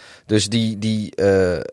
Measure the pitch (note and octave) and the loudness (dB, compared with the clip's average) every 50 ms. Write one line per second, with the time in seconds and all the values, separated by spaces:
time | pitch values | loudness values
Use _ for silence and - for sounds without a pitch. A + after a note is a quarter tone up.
0 | - - - - _ - G#2+ G#2+ G2 G2+ A2 A#2 A2+ A2 A2 G2+ G#2 A2 A2 G#2+ | -20 -20 -20 -16 _ 0 0 0 0 0 0 -2 0 -2 -4 -4 -2 -2 -2 -2
1 | G#2+ - - - G2 G2+ G2 F#2+ F#2 F2+ F2 D#2+ - - | -4 -6 -2 0 2 4 4 4 2 2 0 -2 -6 -10